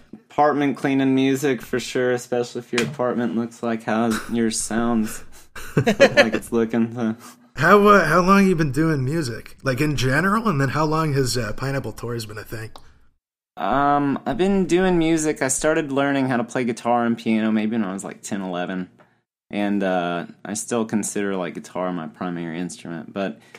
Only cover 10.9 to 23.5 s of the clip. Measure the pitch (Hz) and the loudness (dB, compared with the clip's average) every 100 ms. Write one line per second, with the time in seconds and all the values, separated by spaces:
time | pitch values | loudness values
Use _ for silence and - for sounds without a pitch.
10.9 | 156 160 139 131 127 107 107 135 135 110 | 0 0 0 0 -2 -4 -4 -4 -4 -6
11.9 | 101 117 117 107 104 101 117 110 - - | -8 -8 -8 -10 -12 -12 -12 -12 -16 -20
12.9 | - _ _ _ _ _ - 92 131 143 | -20 _ _ _ _ _ -6 -2 2 2
13.9 | 143 143 135 - 135 190 196 175 170 185 | 2 2 -2 -2 0 2 2 2 2 4
14.9 | 180 160 165 156 147 135 - 156 160 147 | 4 4 2 0 0 -2 0 2 2 0
15.9 | 135 139 139 131 123 117 135 120 117 120 | 0 2 2 2 0 -2 -2 -2 -2 0
16.9 | 120 117 113 - 110 110 110 107 117 98 | 2 2 0 0 0 2 0 0 -2 -4
17.9 | 98 92 - - 101 92 87 87 92 92 | -6 -10 -12 -8 -6 -6 -6 -4 -6 -8
18.9 | - _ _ _ _ - 101 104 101 95 | -14 _ _ _ _ -10 -4 -2 0 0
19.9 | 92 87 87 85 - - 104 - 120 110 | 0 0 -4 -8 -12 -10 -8 -4 -2 -2
20.9 | 110 92 107 101 95 85 78 - 90 90 | -2 -2 -4 -2 -2 -6 -8 -10 -6 -4
21.9 | 87 80 - 92 85 85 82 90 - 80 | -4 -8 -8 -8 -6 -8 -6 -8 -10 -12
22.9 | 85 - 101 95 - - | -12 -10 -6 -6 -6 -16